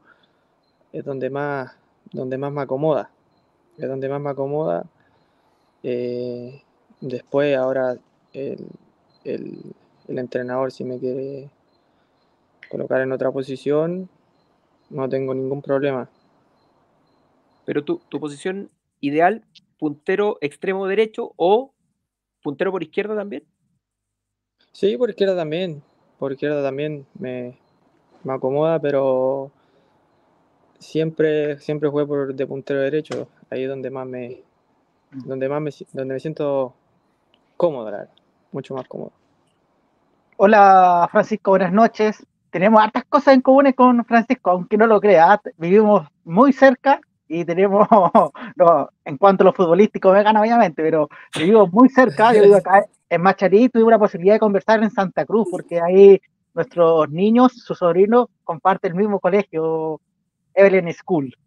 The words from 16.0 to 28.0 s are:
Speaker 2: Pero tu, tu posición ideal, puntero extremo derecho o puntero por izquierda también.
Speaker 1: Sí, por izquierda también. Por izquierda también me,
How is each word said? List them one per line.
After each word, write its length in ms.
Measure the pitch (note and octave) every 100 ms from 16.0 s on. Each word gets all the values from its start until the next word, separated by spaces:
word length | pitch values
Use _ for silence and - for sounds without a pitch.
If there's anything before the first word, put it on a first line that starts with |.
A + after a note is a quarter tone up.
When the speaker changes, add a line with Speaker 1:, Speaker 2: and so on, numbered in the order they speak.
| B2 _ _ _ _ _ _ _ _ _ _ _ _ _ _ _
Speaker 2:
Pero 180 | - D3
tu, 140 | D3 E3+ _
tu 100 | C#3
posición 480 | D3+ C#3+ F#3+ F#3+ G3 _ _ _
ideal, 420 | C#3+ D3 F3 A3+ _ _ _ -
puntero 580 | D#3 D3 - F#3+ G#3 -
extremo 440 | C#3+ - F3+ F#3+ F#3+
derecho 460 | G3 A3 A3 A#3+ -
o 360 | E3+ G#3+ C4+ _ _ _ _ _ _ _
puntero 280 | D#3 C#3 F#3
por 120 | F3+
izquierda 340 | - - G3+ G#3+
también. 260 | G3+ B3+ - _ _ _ _ _ _ _ _ _ _ _ _
Speaker 1:
Sí, 240 | - G3 A#3
por 120 | A#3+
izquierda 260 | - G3 F#3
también. 460 | D#3 D#3+ F#3 D3 - _ _ -
Por 140 | C#3
izquierda 300 | C3+ D3 D3
también 440 | C#3 C3+ D3+ D3 C#3 -
me, 380 | B2+ B2+ B2 B2+ _ _ _ _